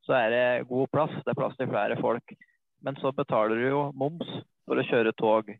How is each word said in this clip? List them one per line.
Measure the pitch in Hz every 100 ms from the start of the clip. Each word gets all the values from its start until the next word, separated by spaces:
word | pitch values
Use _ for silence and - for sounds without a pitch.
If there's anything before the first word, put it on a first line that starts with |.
så | -
er | 135 110
det | 120 123 123 123
god | 127 135
plass, | 139 156
det | 170 -
er |
plass | 123 117 -
til | 170
flere | 107 107 117
folk. | 110 117 - - - _ _ _
Men | 139 139
så | 139
betaler | 135 143 123 107 113
du | 127
jo | 143 143
moms | 135 139 170 - 120 - _ -
for | 131
å | 131
kjøre | 127 110
tog | - 110 110 107